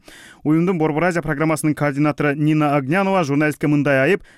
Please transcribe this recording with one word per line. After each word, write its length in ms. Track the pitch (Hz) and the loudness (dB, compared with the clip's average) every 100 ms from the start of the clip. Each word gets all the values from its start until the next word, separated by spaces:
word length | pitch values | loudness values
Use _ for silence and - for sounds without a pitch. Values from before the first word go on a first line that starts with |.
| - - - - | -8 -20 -20 -6
Уюмдун 340 | 143 160 180 180 | 0 2 2 0
Борбор 280 | 156 147 175 | 0 0 0
Азия 180 | 170 | -2
программасынын 500 | 147 143 160 151 156 | -4 -2 -2 0 -2
координатору 600 | 147 147 139 151 - 147 139 | -2 -2 0 -2 0 -2 0
Нина 400 | 151 156 151 143 | 0 2 2 0
Огнянова 480 | 131 185 196 190 | 0 0 0 0
журналистке 420 | 139 143 151 139 156 | 0 0 0 0 0
мындай 380 | 147 143 135 | 0 2 2
айып: 200 | 139 196 - | 2 0 -4